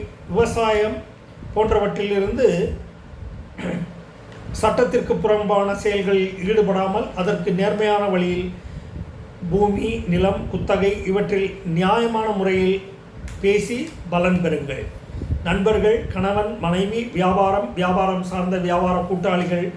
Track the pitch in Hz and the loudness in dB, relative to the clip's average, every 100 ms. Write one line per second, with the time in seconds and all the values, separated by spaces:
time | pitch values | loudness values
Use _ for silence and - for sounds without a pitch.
0 | - - - 185 226 233 220 214 214 254 | -8 -14 -4 2 2 2 2 2 2 -2
1 | - - - - - 208 220 214 202 - | -10 -18 -20 -18 -6 0 4 4 2 0
2 | 202 202 202 233 240 170 202 - - - | 0 2 0 4 4 4 0 -4 -12 -18
3 | - - - - - - 175 - 175 - | -18 -16 -14 -14 -16 -8 -6 -4 -6 -10
4 | - - - - - - 214 214 247 247 | -18 -20 -18 -16 -10 0 2 4 2 2
5 | - 190 208 214 202 202 196 202 214 202 | 0 0 2 2 4 2 2 0 0 0
6 | 190 196 190 185 180 220 190 190 190 208 | 2 2 2 -2 0 2 4 2 0 -2
7 | - - 185 202 196 180 202 208 214 208 | -4 -2 -2 0 0 0 0 2 2 2
8 | 202 185 180 180 180 180 - - - - | 2 0 0 -2 -4 -8 -12 -14 -12 -12
9 | - - - - 175 185 208 202 220 226 | -12 -14 -16 -10 -2 2 2 2 -2 -4
10 | 175 175 190 202 - 180 - 190 196 202 | 0 2 2 2 -4 -4 0 2 2 0
11 | 175 196 - 202 190 - 180 165 185 226 | 0 0 2 0 -2 -4 -4 0 4 4
12 | 233 220 220 202 190 190 185 190 - - | 2 0 0 0 2 2 2 0 -4 -18
13 | - - - - 196 202 - 240 320 - | -18 -14 -12 -2 2 2 0 -4 -6 -10
14 | 175 175 180 185 170 147 139 131 - - | -4 0 2 2 2 -2 -4 -6 -8 -10
15 | - - - - 165 196 202 208 208 233 | -12 -10 -4 -2 0 2 4 4 4 2
16 | - 190 190 202 208 226 165 180 196 226 | 0 -2 0 0 0 -2 0 0 0 -2
17 | 233 175 185 190 190 190 233 170 180 190 | -4 0 2 4 4 2 0 -2 0 2
18 | 190 185 180 185 180 185 175 175 180 180 | 2 0 -2 -4 -2 0 2 2 2 0
19 | 175 185 196 180 170 175 175 | 0 0 2 2 2 0 -2